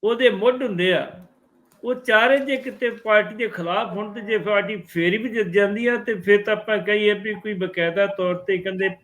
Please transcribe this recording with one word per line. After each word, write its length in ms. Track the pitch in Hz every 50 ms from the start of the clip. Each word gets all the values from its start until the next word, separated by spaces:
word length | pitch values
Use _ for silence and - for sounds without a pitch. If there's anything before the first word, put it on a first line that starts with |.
| -
ਉਹਦੇ 260 | 214 240 226 254 240
ਮੁੱਢ 320 | 208 190 208 247 254 254
ਹੁੰਦੇ 300 | 269 233 196 170 180 185
ਆ, 320 | 180 151 - - - - - - _ _ _ _ _ _ _ _ _ _ -
ਉਹ 100 | 240 254
ਚਾਰੇ 440 | 247 247 - 214 214 233 254 269 277
ਜੇ 180 | 269 277 269
ਕਿਤੇ 340 | 247 - 269 - - 254 233
ਪਾਰਟੀ 440 | 220 - - 214 214 214 196 175 220
ਦੇ 140 | 214 233 208
ਖਿਲਾਫ 400 | - 180 165 170 180 208 233 196
ਹੋਣ 240 | 175 202 208 208
ਤੇ 80 | 202 233
ਜੇ 180 | 208 208 220 208
ਪਾਰਟੀ 380 | 160 202 208 202 185 180 214
ਫੇਰ 420 | 190 - - - 170 170 175 196 220
ਵੀ 100 | 226 247
ਜਿੱਤ 200 | 214 226 208 175
ਜਾਂਦੀ 380 | 170 202 202 196 202 220 233
ਆ 100 | 240 240
ਤੇ 180 | 233 - 240 220
ਫਿਰ 280 | 180 175 202 202 202
ਤਾਂ 100 | 208 220
ਆਪਾਂ 260 | 214 214 - 220 214 202
ਕਹੀਏ 340 | 175 202 208 214 208 208
ਵੀ 220 | 208 190 196 220 208
ਕੋਈ 200 | 180 - 214 208
ਬਕਾਇਦਾ 520 | 180 185 180 185 180 170 170 165 196 202
ਤੌਰ 280 | 196 196 - 185 180 180
ਤੇ 240 | 180 - - 190 180
ਕਹਿੰਦੇ 300 | 185 190 190 185 196 190 185 -